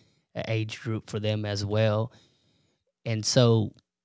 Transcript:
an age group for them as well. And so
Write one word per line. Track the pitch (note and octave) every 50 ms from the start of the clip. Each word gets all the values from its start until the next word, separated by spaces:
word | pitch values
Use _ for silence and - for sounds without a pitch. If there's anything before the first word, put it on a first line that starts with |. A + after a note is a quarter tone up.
| _ _ _ _ _ _ _
an | A#2 - -
age | A2+ A2+ A2 A2 A2 -
group | - B2 A2 G#2+ - -
for | - G#2+
them | G2+ G#2+ G#2+ G#2+ G#2+
as | G#2 G#2 G2+ G2+
well. | G2 G#2 G#2+ A2 A2 G#2 G#2+ A2 A#2+ - - _ _ _ _ _ _ _ _ _ _ _ _ _ _ _ _ _
And | A#2+ A2+ A2 G2+
so | - - C3+ B2 A#2 A#2 A2+ G#2 - - - _ _ _ _ _